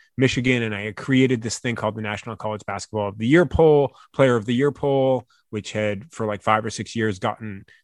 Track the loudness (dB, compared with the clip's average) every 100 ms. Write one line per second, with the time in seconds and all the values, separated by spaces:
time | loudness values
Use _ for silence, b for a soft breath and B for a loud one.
0 | b 0 2 2 0 0 0 -6 -8 -8
1 | 0 4 4 2 -4 -6 -6 -2 -4 -4
2 | -6 -8 -10 -10 -8 -8 -8 -10 -6 -6
3 | -4 -4 2 4 4 4 6 6 2 b
4 | b 2 4 4 0 0 0 0 -2 2
5 | 2 0 -4 _ -10 -10 -6 -4 -2 -4
6 | -10 -6 -6 -2 2 2 0 -8 -8 -4
7 | -2 -2 -4 -6 -12 -14 -18 b